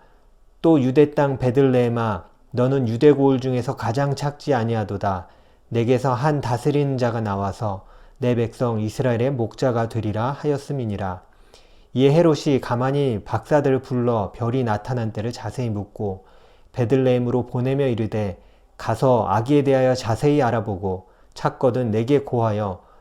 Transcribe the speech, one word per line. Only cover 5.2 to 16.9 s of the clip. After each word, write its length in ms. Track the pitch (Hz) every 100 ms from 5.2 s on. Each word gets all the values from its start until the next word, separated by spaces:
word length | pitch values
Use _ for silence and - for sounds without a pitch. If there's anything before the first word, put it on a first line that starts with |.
| - - _ _ -
내게서 440 | 117 117 123 131
한 280 | 120 151 147
다스리는 560 | 123 117 147 147 143 131
자가 240 | 120 117
나와서 640 | 110 98 98 95 110 95 - - - -
내 180 | 127 117
백성 440 | 113 - 123 113
이스라엘의 520 | 107 - 131 113 127
목자가 580 | 139 110 - 131 117 117
되리라." 420 | 113 107 104 120
하였음이니라. 920 | 143 151 143 - 143 113 98 98 90 - - - - - - -
이에 200 | 123 139
헤롯이 480 | 156 170 151 - 131
가만히 600 | - 120 131 143 139 107 -
박사들을 560 | 113 - 151 139 131
불러 500 | - 123 120 117 95
별이 300 | - 120 131
나타난 480 | 120 104 - 127 110
때를 220 | 107 113
자세히 360 | 120 120 - 120
묻고, 560 | 101 98 - 104 95 - - - _ -
베들레헴으로 760 | - 117